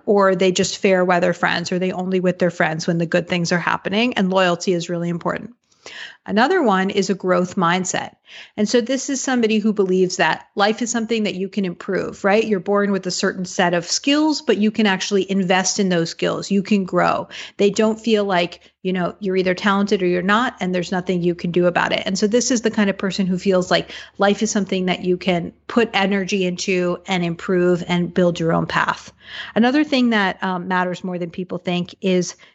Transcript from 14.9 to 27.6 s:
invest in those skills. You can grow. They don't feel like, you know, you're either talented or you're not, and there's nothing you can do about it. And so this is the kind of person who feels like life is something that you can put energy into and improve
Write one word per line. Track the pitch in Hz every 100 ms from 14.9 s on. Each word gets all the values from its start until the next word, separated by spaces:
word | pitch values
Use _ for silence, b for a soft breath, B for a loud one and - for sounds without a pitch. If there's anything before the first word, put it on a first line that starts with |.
| 185 - 202 185
invest | 196 180 185 185 -
in | 190
those | 170 165
skills. | - 175 165 -
You | 196
can | 185 208
grow. | 180 180 165 151 - B B -
They | 202
don't | 202 220 220
feel | 233 208
like, | 202 175 175 - - _
you | 185
know, | 185 170 -
you're | 196 185
either | 185
talented | 180 208 196 202 202
or | 180
you're | 180
not, | 185 214 247 -
and | 185
there's | 180 165
nothing | 185 180 180
you | 175 170
can | 175
do | 175 175
about | 175 170
it. | -
And | - 190
so | 208
this | 240 240
is | 247
the | 220
kind | 220 196
of | 190
person | 196 185 180
who | 180
feels | 196 185 180
like | 170 - B B -
life | 196 208
is | 214
something | 214 185 190 180
that | 180
you | 180 180
can | 196 175 175 _ -
put | 247 226
energy | 202 196 202 185 202
into | 180 180 - 180 180 175 -
and | 185
improve | 170 170 - 180